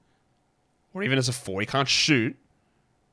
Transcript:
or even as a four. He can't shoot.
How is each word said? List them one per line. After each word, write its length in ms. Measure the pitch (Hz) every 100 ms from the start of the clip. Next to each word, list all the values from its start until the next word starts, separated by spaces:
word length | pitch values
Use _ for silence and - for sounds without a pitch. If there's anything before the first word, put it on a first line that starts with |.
| _ _ _ _ _ _ _ _ _
or 100 | 185
even 140 | 196 135
as 140 | 127
a 20 |
four. 280 | 123 - 95
He 60 | 107
can't 220 | 135 131
shoot. 480 | - - 139 110 - _ _ _ _ _ _ _